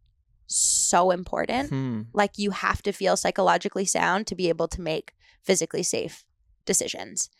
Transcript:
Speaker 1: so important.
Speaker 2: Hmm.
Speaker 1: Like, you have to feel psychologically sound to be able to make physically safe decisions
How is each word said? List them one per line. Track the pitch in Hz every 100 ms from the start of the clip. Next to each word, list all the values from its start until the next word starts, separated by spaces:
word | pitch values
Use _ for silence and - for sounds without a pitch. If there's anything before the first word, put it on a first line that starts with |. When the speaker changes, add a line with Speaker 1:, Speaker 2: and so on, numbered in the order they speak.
| _ _ _ _ -
Speaker 1:
so | - - - - 180 185
important. | 180 180 - - - 285
Speaker 2:
Hmm. | 135 131 110 113
Speaker 1:
Like, | - 202 -
you | 202
have | 190 - 196
to | 202
feel | - 185
psychologically | 196 185 190 180 175 202 190
sound | 190 165 170 190 214
to |
be | 180 175
able | 165 165
to | 180
make | 165 160 - - _ _
physically | - 190 165 -
safe | 175 - - - _ _ _ _
decisions | - 240 - - 92 - -